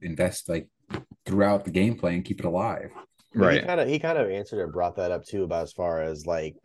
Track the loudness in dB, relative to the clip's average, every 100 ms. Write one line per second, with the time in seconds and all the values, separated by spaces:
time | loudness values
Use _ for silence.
0 | -6 -2 -2 -2 -4 -6 -6 _ -12 -12
1 | -12 -12 -2 2 4 2 2 2 2 2
2 | 0 0 -4 -4 -2 0 -2 -4 -8 -16
3 | -20 _ _ 4 6 6 4 2 2 2
4 | 2 2 2 0 -4 -4 -2 0 -2 0
5 | -2 -2 -4 -4 -2 -2 -4 -4 -2 -2
6 | -2 -4 -4 -4 -4 -8